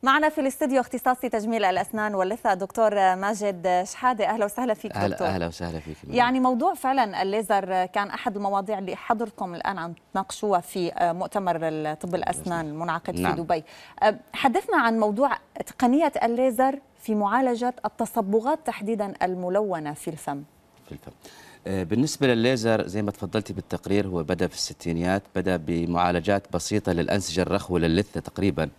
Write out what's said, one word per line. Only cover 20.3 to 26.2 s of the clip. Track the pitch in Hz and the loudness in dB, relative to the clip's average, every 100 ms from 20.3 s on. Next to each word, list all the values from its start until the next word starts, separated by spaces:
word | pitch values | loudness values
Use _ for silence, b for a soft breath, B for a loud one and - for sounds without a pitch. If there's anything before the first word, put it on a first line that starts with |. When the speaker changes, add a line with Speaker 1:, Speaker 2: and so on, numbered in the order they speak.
| 143 147 _ _ _ - | -8 -10 _ _ _ -18
Speaker 2:
في | |
الفم. | - - - B B B B - | -18 -18 -20 B B B B -6
آه، | 95 | -4
بالنسبة | 87 107 151 - 139 | 0 2 0 2 2
للليزر | 117 117 131 113 110 - | 4 4 2 2 2 0
زي | 101 | -2
ما | 104 | -4
تفضلتي | - 95 110 98 | -4 -2 -2 -2
بالتقرير | 98 - 87 - 101 98 | -8 -6 -8 0 0 0
هو | 90 | -2
بدأ | 78 87 90 | -2 0 -2
في | - | -2
الستينيات، | - - 87 82 87 98 - 95 | -10 -6 -4 -2 0 0 -2 -4
بدأ | 92 90 | 0 0
بمعالجات | 78 85 85 85 87 87 | 0 -2 0 2 2 2